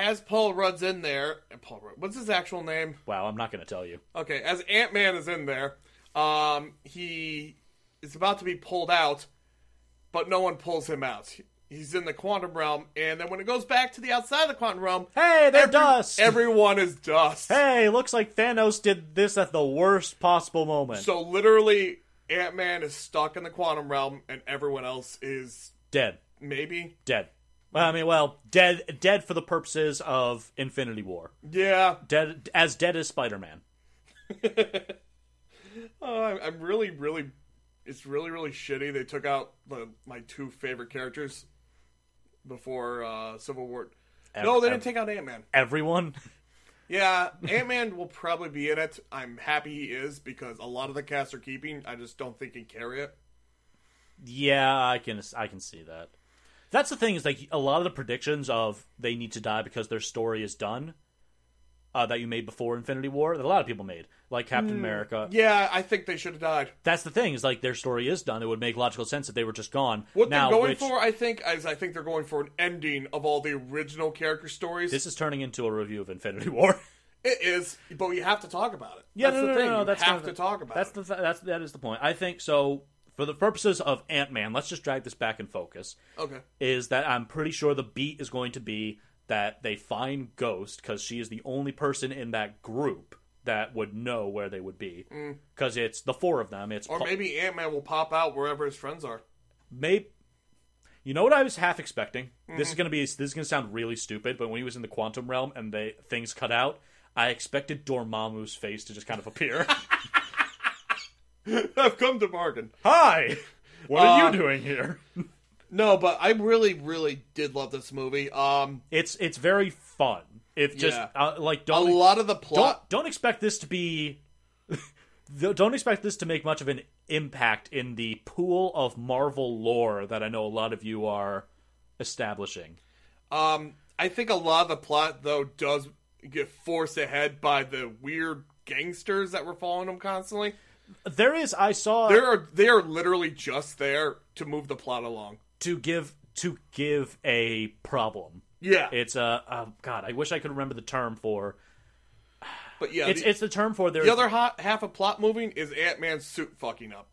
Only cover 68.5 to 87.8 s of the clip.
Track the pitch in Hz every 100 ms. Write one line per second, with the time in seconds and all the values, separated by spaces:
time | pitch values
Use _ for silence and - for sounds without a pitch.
68.5 | 113 120 117 120 123 113 147 139 110 113
69.5 | 110 107 139 131 107 107 196 226 147 135
70.5 | 220 262 - 269 254 226 226 240 226 -
71.5 | 165 160 147 185 170 151 160 147 151 147
72.5 | - 180 175 151 143 135 151 147 147 147
73.5 | 143 127 143 143 156 156 156 160 156 160
74.5 | - 175 175 175 139 170 - 156 143 131
75.5 | 123 117 107 104 104 95 90 107 98 170
76.5 | 120 190 - - _ _ _ 254 254 175
77.5 | 180 175 - - 151 185 180 180 208 160
78.5 | 180 226 202 104 90 - 196 269 262 269
79.5 | 254 240 220 202 196 175 180 160 175 180
80.5 | 175 135 135 190 202 180 190 170 175 180
81.5 | 170 156 135 123 113 143 170 185 175 -
82.5 | 147 143 139 - _ _ - 147 143 208
83.5 | 208 214 185 147 131 - 151 139 120 107
84.5 | 120 - 165 - 131 117 - 110 110 101
85.5 | - 85 - - - _ - 151 131 -
86.5 | _ 131 127 123 131 147 120 117 156 151
87.5 | - 147 139